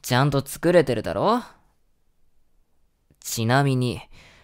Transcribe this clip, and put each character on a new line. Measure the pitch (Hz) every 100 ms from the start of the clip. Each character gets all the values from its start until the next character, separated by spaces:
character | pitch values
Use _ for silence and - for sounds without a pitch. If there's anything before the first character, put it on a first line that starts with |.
ち | - 123
ゃ |
ん | 143
と | 139 135
作 | - 165
れ | 175
て | 151
る | 113
だ | 90
ろ？ | 90 165 240 - _ _ _ _ _ _ _ _ _ _ _ _ _ _ _ _ _
ち | - - 113
な | 131
み | 143 127
に、 | 123 92 - - - -